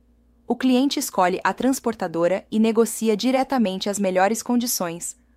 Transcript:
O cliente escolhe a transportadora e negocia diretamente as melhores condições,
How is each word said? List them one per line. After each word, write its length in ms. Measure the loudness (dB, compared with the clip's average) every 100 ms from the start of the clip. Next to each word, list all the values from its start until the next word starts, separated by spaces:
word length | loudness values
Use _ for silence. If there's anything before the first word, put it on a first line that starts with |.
| _ _ _ _ -6
O 80 | -2
cliente 440 | 2 4 2 -2
escolhe 400 | -4 0 0 2
a 100 | -2
transportadora 920 | 0 0 0 -2 -4 -4 0 0 0 -2
e 100 | 0
negocia 560 | 2 2 0 0 0 0
diretamente 760 | 2 0 0 0 0 -2 -4
as 100 | -2
melhores 420 | 0 2 2 0
condições, 760 | -2 -2 -2 -4 -6 -8 -12 -14 _